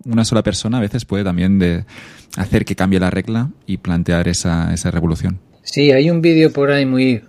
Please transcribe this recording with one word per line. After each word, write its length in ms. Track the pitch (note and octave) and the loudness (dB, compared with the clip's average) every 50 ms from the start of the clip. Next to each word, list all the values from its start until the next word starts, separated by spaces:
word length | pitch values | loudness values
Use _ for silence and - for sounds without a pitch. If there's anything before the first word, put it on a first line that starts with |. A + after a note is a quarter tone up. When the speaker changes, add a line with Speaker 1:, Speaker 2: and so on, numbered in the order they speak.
| - | -4
Speaker 1:
una 200 | B2 A2+ A2+ A2+ | -2 0 0 0
sola 180 | - - A2 - | 2 2 0 0
persona 360 | G#2 G2 - - A2 A#2+ B2+ | 0 -2 -4 -4 -4 -2 -2
a 20 | |
veces 240 | G#2 G2+ - B2 - | -2 -2 -4 -6 -6
puede 180 | - G2 G2+ G2+ | -4 -4 -4 -2
también 360 | F#2+ F2 F2 F2+ F#2+ G2 G2 | -2 -2 0 2 2 2 2
de 260 | F2+ F2 E2+ F2 - - - - - - - - - - - | 2 2 0 -2 -6 -10 -14 -20 -20 -20 -20 -20 -20 -12 -8
hacer 300 | - G2 G2+ A2+ A2 G2+ | -8 -4 -2 0 -2 -2
que 100 | - F#2+ | -2 -2
cambie 240 | - F#2 F#2+ F#2+ F#2 | -2 0 2 2 2
la 100 | F#2 F#2 | 0 0
regla 420 | F#2 F#2 F#2 A2+ A2+ A#2 B2 D#3 - - _ | -2 -2 -4 -4 -4 -4 -4 -4 -6 -10 _
y 120 | - F#2+ | -8 -8
plantear 500 | - - F#2 F2 E2+ E2+ - E2+ E2+ F2 | -6 -4 -2 -2 -2 0 0 0 0 0
esa, 460 | F2+ E2+ - - F2+ E2 E2+ E2+ E2 E2+ | -2 -2 -2 -2 -2 -2 0 -2 -2 -2
esa 180 | F2 - F2+ | -4 -4 -4
revolución. 480 | E2 E2+ E2 E2 D#2 - - F2+ F#2 - - _ _ _ _ | -2 -2 -2 -2 -2 -2 -4 -4 -6 -6 -10 _ _ _ _
Speaker 2:
Sí, 280 | - - C#3+ C#3+ C#3+ C3 | -6 -2 2 4 4 4
hay 160 | C3+ D3 E3+ | 4 4 2
un 120 | E3+ E3 | 2 2
vídeo 300 | D#3+ E3+ E3 D#3+ D#3+ D3 | 2 4 4 6 4 4
por 200 | B2 C#3+ C#3 C#3 | 4 2 0 2
ahí 140 | C#3+ C#3+ C3+ | 2 2 0
muy, 360 | C3 C3 B2+ C3 C3 B2 A2 - | 2 2 2 2 2 2 0 -4